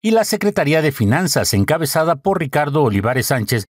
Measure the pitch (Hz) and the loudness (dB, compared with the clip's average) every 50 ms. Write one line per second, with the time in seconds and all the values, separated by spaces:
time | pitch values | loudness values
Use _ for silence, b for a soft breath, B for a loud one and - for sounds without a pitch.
0 | - 214 220 226 214 - 226 208 - 208 196 - 156 143 151 160 156 151 131 - | 0 2 2 2 2 0 -2 -2 -2 -2 0 0 0 2 2 2 2 0 0 0
1 | 113 101 117 160 185 170 - 139 101 - - 101 98 - 151 165 165 143 - 170 | 0 0 2 0 0 0 0 0 -2 0 0 0 2 2 0 -2 -2 -2 0 0
2 | 156 165 170 143 _ 202 190 185 156 135 - 147 147 143 139 156 147 117 101 98 | 0 0 0 0 _ -2 -2 0 -2 -2 -2 -2 -2 0 0 2 2 2 2 0
3 | 98 113 127 131 113 - 143 127 107 - 131 117 98 _ | 0 0 0 0 0 0 -2 -2 0 -2 -2 -4 -4 _